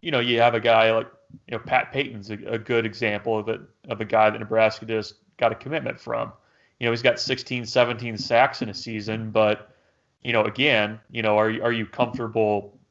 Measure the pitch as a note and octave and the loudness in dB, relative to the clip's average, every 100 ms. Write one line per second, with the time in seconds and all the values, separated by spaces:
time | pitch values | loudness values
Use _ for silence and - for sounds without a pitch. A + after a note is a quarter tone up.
0 | E3+ C#3 A#2+ A#2+ A#2+ A#2 A2+ A2+ A2+ A2+ | -2 0 2 4 4 4 4 6 6 2
1 | A2 - _ - _ A#2 - B2+ - C3+ | -2 -14 _ -20 _ -12 -2 -2 -2 -4
2 | C#3 A2+ G2+ G#2+ G2+ A2+ A2 A#2 A2+ G2+ | -6 -8 -12 -12 -6 -8 -2 0 0 -2
3 | A2+ G#2 A2 A2 G#2+ A2 - _ - A2 | -4 -2 -2 -4 -2 -6 -8 _ -12 -8
4 | G#2+ A2 A2 A2 G#2+ A2 A2 - A2+ A2 | -2 4 4 2 -2 2 2 2 -4 -4
5 | G#2 - _ _ A#2 A2 - D#3 C3 - | -4 -12 _ _ -2 -2 -8 -6 -6 -10
6 | - A2+ A2+ - _ _ _ _ A#2 A#2 | -8 -6 -6 -10 _ _ _ _ -2 2
7 | B2 A#2+ - C3 - B2+ A#2 - A#2+ A#2 | 2 2 -2 -4 -4 -8 -2 2 2 0
8 | A#2+ G#2+ - A#2 C3+ - A2+ G2+ - A2 | -6 -8 0 4 4 2 -8 -8 -10 -8
9 | G#2 A2 A2 A2 G#2+ G#2+ - _ _ _ | -6 -6 -2 2 2 2 -6 _ _ _
10 | _ _ A#2+ A#2 G#2+ G#2 C#3+ A#2 G#2 A2 | _ _ -2 0 0 0 2 2 0 -4
11 | _ A#2 A2 G#2+ A2 A2 A#2 A#2 G#2 - | _ -4 0 2 2 0 -2 -2 -6 -4
12 | A#2+ G#2+ A#2 A2 A2 G#2 G2+ _ _ | -4 -2 -6 0 0 0 -4 _ _